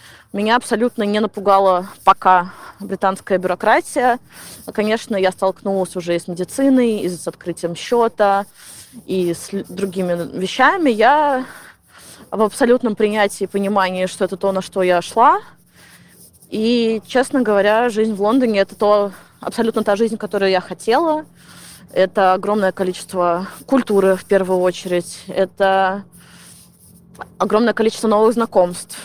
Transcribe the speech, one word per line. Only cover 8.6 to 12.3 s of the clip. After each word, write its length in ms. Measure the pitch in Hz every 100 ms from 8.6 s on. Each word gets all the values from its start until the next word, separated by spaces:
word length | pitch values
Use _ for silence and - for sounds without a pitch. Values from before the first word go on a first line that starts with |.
| - - - 247 165
и 280 | 185 175
с 200 | 170 -
л-, 120 | 196 -
другими 680 | 180 196 180 180 175 170 165
вещами. 520 | 185 - 262 381 302
Я 560 | 214 226 294 294 254 262 - - - _ - - - -